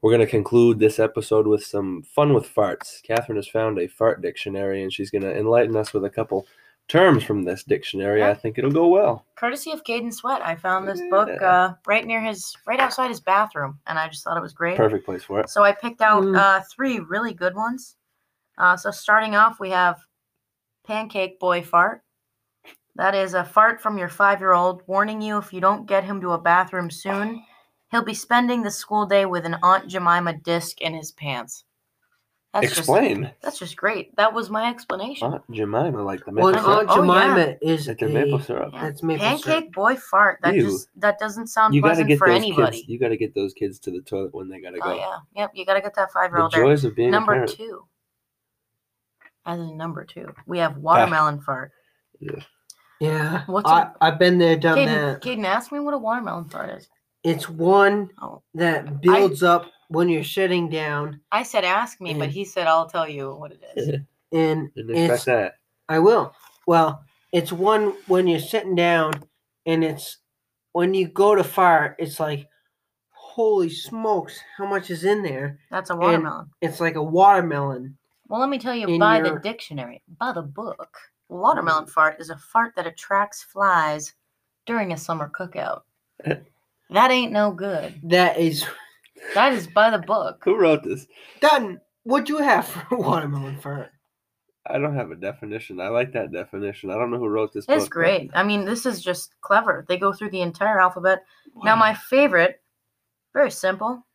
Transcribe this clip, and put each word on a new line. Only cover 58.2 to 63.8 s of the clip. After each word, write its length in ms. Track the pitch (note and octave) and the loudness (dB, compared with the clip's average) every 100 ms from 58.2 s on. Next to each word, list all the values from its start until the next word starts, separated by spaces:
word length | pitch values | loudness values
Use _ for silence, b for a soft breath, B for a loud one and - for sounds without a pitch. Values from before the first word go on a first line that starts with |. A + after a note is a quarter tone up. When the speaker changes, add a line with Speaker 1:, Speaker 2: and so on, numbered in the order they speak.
Speaker 2:
Oh. 200 | - - _ D#3+ | -16 -16 _ -2
Speaker 3:
that 320 | E3+ D#3 D3 | 0 0 -4
Speaker 2:
I 40 | |
Speaker 3:
builds 500 | C#3+ E3 F#3+ G3 C#3 | 0 4 6 4 2
up 300 | F3 F3 F3 _ _ | 4 4 0 _ _
when 220 | D#3+ F3 | -2 0
you're 140 | E3 C#3+ | 0 -2
sitting 440 | - F#3+ F3+ E3+ | -2 0 0 -2
down. 520 | D#3 D#3 D3 D3 C#3+ _ | -4 -4 -4 -6 -12 _
Speaker 2:
I 120 | G#3 | -4
said, 200 | A#3+ A3 | -2 -2
"Ask 360 | F3+ F#3+ A#3 - | 0 0 -2 -8
me," 120 | F3+ | -8
but 120 | D#3 C#3 | -6 -6
Speaker 3:
And 60 | |
Speaker 2:
he 100 | D#3 G3 | -6 -8
said, 220 | - E3 | -4 2
"I'll 200 | D#3+ D#3+ | 2 0
tell 180 | F3 D#3+ | -4 -6
you 260 | C#3+ C3+ | -6 -10
what 180 | C3+ D3 | -12 -18
it 100 | - - | -20 -14
is." 260 | - | -6